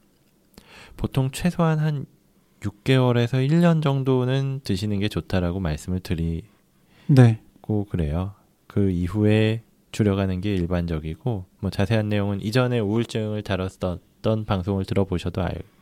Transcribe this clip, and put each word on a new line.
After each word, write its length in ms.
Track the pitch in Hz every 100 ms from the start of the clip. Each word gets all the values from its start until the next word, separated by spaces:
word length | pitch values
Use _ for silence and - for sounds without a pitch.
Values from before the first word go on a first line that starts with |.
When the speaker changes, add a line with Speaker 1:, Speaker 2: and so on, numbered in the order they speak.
| _ _ _ _ _ - - - - -
Speaker 1:
보통 360 | 110 139 131
최소한 480 | - 175 170 160 156
한 260 | 156 143 - _ _ _ _ _ 101
육 180 | -
개월에서 580 | - 131 127 120 117 131
일 180 | 135 165
년 200 | 175 160
정도는 800 | 147 139 131 127 123 135 135 135
드시는 360 | - 95 104 101
게 80 | 104
좋다라고 520 | 85 - 92 87 95
말씀을 400 | 90 76 - 90
드리고 480 | - 82 82 80 - _ _ _ _ _ -
Speaker 2:
네. 320 | 131 120 110 - _ - 107 98
Speaker 1:
그래요. 440 | 90 76 82 98 - _ _ -
그 240 | 101 98
이후에 720 | 87 87 107 107 107 110 113 - _ _
줄여가는 500 | - 104 98 95 92
게 120 | 101 95
일반적이고 880 | 85 87 85 80 78 80 127 104 - _
뭐 100 | 95
자세한 400 | - 98 110 104
내용은 320 | 104 101 98
이전에 380 | 107 127 123 123
우울증을 640 | 101 113 113 117 107 107
다뤘었던 1000 | 101 92 92 - 92 85 - _ 110 110 110
방송을 400 | 98 87 98 95
들어보셔도 580 | 98 95 87 92 92
알 180 | 85 80 - _